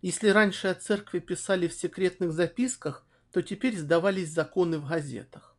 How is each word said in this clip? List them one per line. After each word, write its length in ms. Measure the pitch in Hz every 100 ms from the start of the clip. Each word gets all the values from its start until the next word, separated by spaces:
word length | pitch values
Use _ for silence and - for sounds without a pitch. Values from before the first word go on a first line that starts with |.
Если 280 | 185 - 214
раньше 380 | 196 208 185 190
о 60 |
церкви 460 | 180 - 202 208 175
писали 480 | - 170 - 190 170
в 60 |
секретных 600 | - 170 - 185 180 175
записках, 720 | 156 170 - 247 - 156 135 _ _ _
то 100 | -
теперь 360 | 175 196 262 208
сдавались 560 | 151 170 190 190 170
законы 440 | 160 151 - 175 160
в 80 | 143
газетах. 680 | 165 143 117 - - -